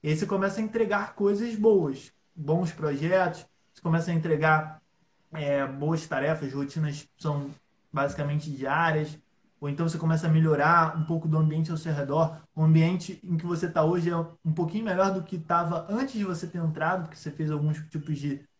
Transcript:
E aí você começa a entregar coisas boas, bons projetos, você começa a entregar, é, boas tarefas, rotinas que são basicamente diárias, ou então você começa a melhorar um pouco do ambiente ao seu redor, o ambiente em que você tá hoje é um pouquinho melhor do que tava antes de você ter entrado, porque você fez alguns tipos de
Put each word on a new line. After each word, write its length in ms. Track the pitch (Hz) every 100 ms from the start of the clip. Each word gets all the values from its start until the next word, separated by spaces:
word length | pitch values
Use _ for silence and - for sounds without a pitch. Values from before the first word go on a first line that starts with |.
E 80 | 151
aí 80 | 156
você 100 | 196
começa 340 | 196 196 202
a 20 |
entregar 540 | 220 226 214 202 208 -
coisas 400 | 202 208 233 214
boas, 560 | 220 202 151 135 - _ _ -
bons 340 | 143 165 175
projetos, 760 | - 151 139 160 185 175 - - _ _
você 100 | -
começa 300 | 170 165 165
a 20 |
entregar, 680 | 165 160 151 156 156 156 - _ _ _ _ _
é, 340 | 160 143 139 135
boas 400 | 135 147 160 -
tarefas, 460 | 135 147 156 139
rotinas 500 | 135 139 160 151 143
que 200 | - _
são 280 | 160 143 139 - _ _ _
basicamente 580 | 139 139 - 143 147 156
diárias, 680 | 131 135 147 165 156 151 - _ _ _ _
ou 80 | 147
então 200 | 143 165
você 100 | 156
começa 300 | 160 160 165
a 20 |
melhorar 680 | 160 160 147 151 170 160 160
um 80 |
pouco 220 | 156 165 160
do 120 | 156
ambiente 340 | 156 151 160
ao 40 | 160
seu 160 | 165
redor, 440 | 147 135 151 160 - -
o 80 | -
ambiente 560 | 156 160 165 180 - 190
em 120 | 180 170
que 100 | 175
você 220 | 170 175
tá 140 | 165
hoje 280 | 156 180 165
é 60 | 170
um 360 | 165 - 165
pouquinho 320 | 156 165 196
melhor 280 | 226 185 190
do 100 | 190
que 160 | 165 180
tava 480 | - 170 165 165 -
antes 260 | 208 269
de 100 | 226
você 220 | 190 170 170
ter 120 | 175
entrado, 460 | 165 156 156 185
porque 120 | 160 -
você 140 | 151
fez 200 | 143 156
alguns 280 | 151 151 151 -
tipos 300 | 160 147 143
de 260 | 143 139 -